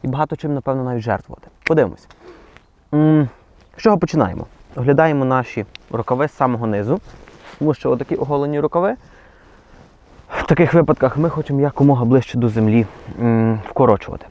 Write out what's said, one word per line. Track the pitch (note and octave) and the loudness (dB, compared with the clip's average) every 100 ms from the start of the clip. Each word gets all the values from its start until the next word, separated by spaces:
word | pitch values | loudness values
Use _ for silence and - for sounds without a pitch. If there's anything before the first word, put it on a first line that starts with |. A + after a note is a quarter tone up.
І | D#3 | -6
багато | C3+ D3+ | -4 -4
чим, | D#3 D#3 | -4 -4
напевно, | C#3 C#3 C3+ | -4 -4 -4
навіть | B2+ B2 | -4 -4
жертвувати. | A2 F#2 - - - _ | -4 -4 -6 -20 -20 _
Подивимось. | - D#3+ G#2+ - _ - - - - - _ _ _ | -2 0 0 -4 _ -20 -20 -20 -20 -20 _ _ _
М, | D3 D#3 D#3 C3+ - _ _ _ - | 0 4 4 2 -6 _ _ _ -2
з | |
чого | A3 G3 | 0 0
починаємо? | E3 D#3+ G2 E2 - _ - | 0 0 -2 -4 -14 _ -16
Оглядаємо | - B2+ C#3+ D#3+ C#3+ | -4 2 4 2 2
наші | C3 C3 A#2+ - G2 - _ | 0 0 -2 -8 -10 -14 _
рукави | A2+ - B2+ D3 | -8 -2 -2 -2
з | |
самого | - C3 A#2+ A#2 | 0 -2 0 -2
низу. | G#2 G#2 F3+ - - - - - - | -2 -2 -4 -6 -20 -20 -20 -20 -4
Тому | D3+ | -4
що | C#3 C#3+ | -2 -2
отакі | B2+ C3+ | -2 -4
оголені | D3+ C3+ C#3+ C#3+ D3 | -6 -2 -2 -2 -2
рукави, | D3 E3+ F#3+ B3 - - - _ - - _ - - _ _ - - | -2 0 -2 -4 -14 -20 -20 _ -20 -20 _ -20 -20 _ _ -20 -10
в | - | -8
таких | - D#3+ D#3+ | 0 2 4
випадках | E3+ D3+ C#3+ C3 C#3 | 4 2 2 0 0
ми | D#3+ | -2
хочемо | D#3 - C#3 | -4 -4 -2
якомога | C#3+ - C#3+ B2+ | -2 2 2 4
ближче | A#2+ C3 - A#2+ | 4 2 2 -2
до | A#2 | 0
землі, | A2 G#2+ A2+ G#2+ - - - | 2 2 2 0 -8 -18 -4
м, | A#2 A2+ A2+ A2 F#2+ | 0 2 2 -2 -4
вкорочувати. | - C#3+ G2+ - - - | 2 4 4 0 -16 -18